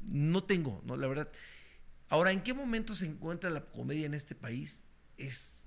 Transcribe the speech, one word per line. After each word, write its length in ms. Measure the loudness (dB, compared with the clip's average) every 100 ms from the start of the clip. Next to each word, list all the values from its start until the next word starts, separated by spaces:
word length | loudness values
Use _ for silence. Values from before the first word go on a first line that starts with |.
No 420 | -2 2 4 4
tengo, 380 | 4 4 2 -2
no, 120 | -4 -2
la 100 | 0
verdad. 220 | 0 -2 -8 -16 -16 -18 -18 -18 -18 2
Ahora, 220 | 6 6
¿en 100 | 4
qué 100 | 0
momento 420 | -2 0 0 0
se 120 | 0 -2
encuentra 420 | -2 -4 -2 0
la 140 | -2
comedia 400 | -4 -6 -2 0 0
en 60 |
este 200 | -2 -6
país? 500 | -8 -6 -4 -4 -8 -12 -20 -20 -10
Es 500 | -4 -2 -2 -6